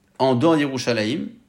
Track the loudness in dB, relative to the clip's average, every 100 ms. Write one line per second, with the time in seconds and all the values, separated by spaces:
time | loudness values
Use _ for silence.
0 | _ -2 0 2 4 2 0 -2 -2 -2
1 | -2 -4 -8 -14